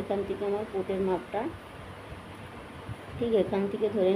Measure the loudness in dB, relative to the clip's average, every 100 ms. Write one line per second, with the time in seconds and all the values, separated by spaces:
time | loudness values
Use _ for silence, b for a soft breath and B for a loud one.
0 | 0 0 0 -2 0 0 0 -2 0 0
1 | 2 2 0 -2 -2 -6 -14 -14 -14 -14
2 | -12 -14 -14 -14 -14 -14 -14 -12 -10 -10
3 | -10 -2 4 6 6 4 2 2 2 4
4 | 6